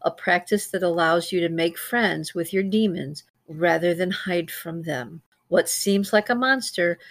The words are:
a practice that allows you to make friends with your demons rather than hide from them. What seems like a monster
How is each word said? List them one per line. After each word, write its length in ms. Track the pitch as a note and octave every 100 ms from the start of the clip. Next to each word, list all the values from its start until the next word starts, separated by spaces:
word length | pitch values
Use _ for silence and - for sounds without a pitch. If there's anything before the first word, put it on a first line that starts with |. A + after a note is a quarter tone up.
a 80 | E3+
practice 560 | E3 - F3+ - G#3 -
that 140 | F#3+
allows 500 | F3 E3+ D#3+ F3 E3+
you 80 | F#3
to 80 | E3+
make 300 | E3 E3+ E3+
friends 560 | - A#3+ G#3+ D#3+ D#3 F3+
with 180 | E3+
your 100 | G3
demons 640 | G3 G#3+ A3 E3 C#3 D3 - _ -
rather 460 | D#3 E3+ E3 F3 E3+
than 160 | F#3
hide 400 | F#3+ - F3 E3
from 320 | - E3+ E3
them. 400 | E3 C#3 A#2+ E3 _ _ -
What 200 | - E3
seems 460 | - - G3 G3+ G#3+
like 160 | G#3+
a 40 | A#3+
monster 640 | C4 C4+ - - F3 E3+ -